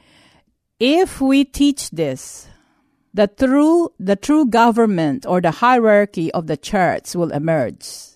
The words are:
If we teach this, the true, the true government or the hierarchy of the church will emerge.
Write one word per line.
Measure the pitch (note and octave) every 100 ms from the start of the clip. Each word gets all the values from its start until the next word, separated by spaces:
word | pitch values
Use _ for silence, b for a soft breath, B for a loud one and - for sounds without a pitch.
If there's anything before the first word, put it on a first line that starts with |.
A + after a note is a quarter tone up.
| b b b b b _ _ -
If | B3 E4 F#4 -
we | C4+ C#4
teach | C#4 - C#4+ C4+ -
this, | D#3 D3+ C3 - - - _ _ _ _ _ _
the | G3+ G3+
true, | - C4 C#4 D4+ E4+ E4 -
the | F#3+
true | G3+ - D4+ C4+
government | A3+ A#3 A3+ A3+ F3+ D#3 C3 -
or | F3+
the | F3
hierarchy | D#3 A#3+ B3+ A3 G#3 G3+ - E3
of | F3 D#3+
the | D#3
church | - G3+ E3+ F#2 - F3
will | E3
emerge. | C#3+ D#3+ D#3+ A2 - - - -